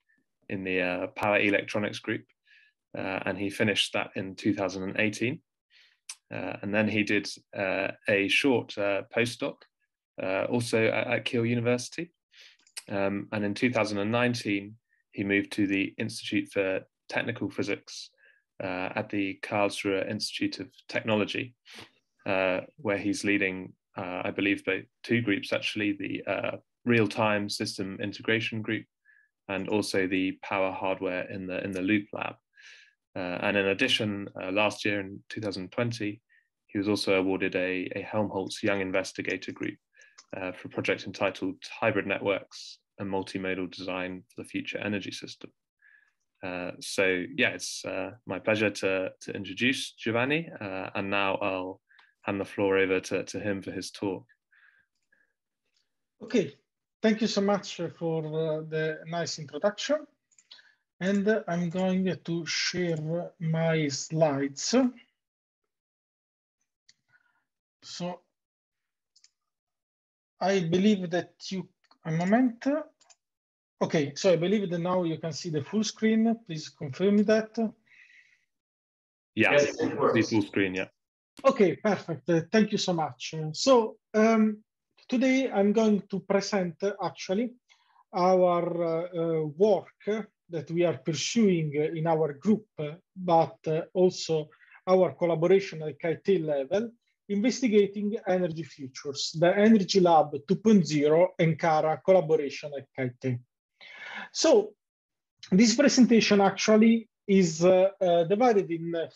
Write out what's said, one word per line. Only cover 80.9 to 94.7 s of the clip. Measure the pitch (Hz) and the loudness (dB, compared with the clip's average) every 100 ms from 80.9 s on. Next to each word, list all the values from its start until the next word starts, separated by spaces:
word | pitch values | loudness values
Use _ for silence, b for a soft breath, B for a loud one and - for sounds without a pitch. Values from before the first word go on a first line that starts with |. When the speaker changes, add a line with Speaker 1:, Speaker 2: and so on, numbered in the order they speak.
| _ _ _ _ - | _ _ _ _ 0
Speaker 2:
Okay, | 269 - 185 139 | 2 4 4 2
perfect. | 214 190 - 165 - | 0 0 -2 -6 0
Uh, | 165 165 | 0 2
thank | 220 214 | 2 2
you | 202 | 0
so | - | -2
much. | 170 147 - - 160 | -2 -4 -8 -12 -8
Uh, | 156 | -8
so, | 156 262 247 220 - _ | -2 4 4 4 -6 _
um, | 214 226 220 214 214 _ _ _ _ - | 2 4 6 4 0 _ _ _ _ -4
today | 254 262 262 262 | 0 2 2 2
I'm | 202 202 | 2 2
going | 214 220 208 - | 4 4 2 0
to | 190 | -6
present, | - 196 190 202 175 160 | 0 0 0 -2 -2 -4
uh, | 196 202 | -6 -4
actually | 170 - - 190 240 - _ b b b b | -6 -6 -4 -2 -4 -8 _ b b b b
our, | 190 180 185 180 175 170 170 | 0 4 6 6 4 0 -2
uh, | 170 165 175 | -2 -2 -4
uh, | 180 165 160 156 143 | -4 -2 -2 -2 2
work | 214 180 - _ - 214 208 _ - | 4 4 0 _ -6 -6 -6 _ -10
that | 165 - | -10 -4
we | 165 175 | 0 0
are | 139 | 0
pursuing | - 151 - 233 208 170 156 | -4 -4 -2 2 4 4 0
in | 143 156 165 165 | -2 -2 0 0
our | 160 156 | 2 0
group, | 139 196 208 - - | -2 0 0 -2 -10
uh, | 151 170 _ 190 | -10 -10 _ -6
but, | 180 165 160 - 165 | 2 4 4 -2 -4
uh, | 160 - | -2 -2
also | 185 185 180 - 160 151 b b | 2 2 2 -2 -2 -2 b b